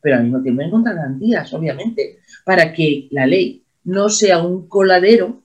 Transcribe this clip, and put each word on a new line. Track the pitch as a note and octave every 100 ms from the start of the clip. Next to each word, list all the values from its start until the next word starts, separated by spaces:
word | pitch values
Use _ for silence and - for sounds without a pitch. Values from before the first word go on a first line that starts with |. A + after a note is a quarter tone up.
pero | D3+ B2+
al |
mismo | A#2+ C3
tiempo | C3 B2
hay | D#3
que |
encontrar | G#3+ A#3 F3+
garantías, | C#3 C3+ G#3+ G#3+ D3
obviamente, | - D#3+ C#3 G#3 A3+ - - _ - -
para | F#3 D#3+
que | D#3+ D#3 C#3+ -
la | C#3 C3
ley | F#3 F3 - _ _
no | - F#3+ G#3
sea | G#3 G#3 F3
un | F3 F#3 F3
coladero | G3 F#3+ F3+ F#3 A#3 A3+ A#3+